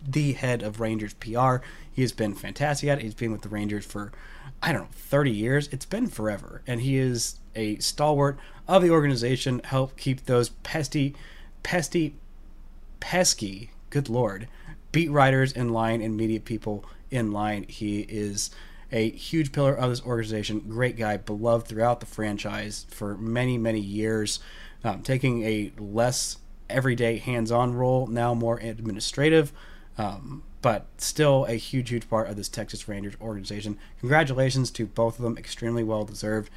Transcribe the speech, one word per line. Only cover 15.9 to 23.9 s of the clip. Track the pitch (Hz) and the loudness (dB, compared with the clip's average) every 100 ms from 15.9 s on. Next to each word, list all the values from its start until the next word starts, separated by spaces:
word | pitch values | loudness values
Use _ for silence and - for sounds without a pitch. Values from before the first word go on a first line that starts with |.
| 113 | 2
and | 110 107 | 0 0
media | 110 110 | 0 0
people | - 110 110 104 - - - | -2 -6 -4 -6 -8 -16 -6
in | 127 110 | -2 0
line. | 101 107 104 - | 0 0 -2 -6
He | - 104 104 | -6 -4 -2
is | - 107 104 101 - - - - - | -4 -4 -4 -4 -6 -8 -16 -16 -4
a | 113 110 | 0 0
huge | - - 160 147 | -2 -2 0 0
pillar | 147 139 | 2 2
of | 139 127 | 4 0
this | 120 | 0
organization, | 127 117 110 107 104 107 | -2 -2 0 -2 -2 -4
great | 107 113 127 113 | -4 0 0 0
guy, | 110 101 | -2 -2
beloved | - 104 117 117 - | -4 -2 2 2 0
throughout | 110 117 120 | 0 2 2
the | - | -4
franchise | - 107 101 104 104 104 - - | -4 -2 -2 -4 -6 -6 -10 -12
for | - 104 101 | -8 -6 -4
many, | 113 117 127 120 | -2 0 2 2
many | 113 110 | 2 0
years, | 98 | -2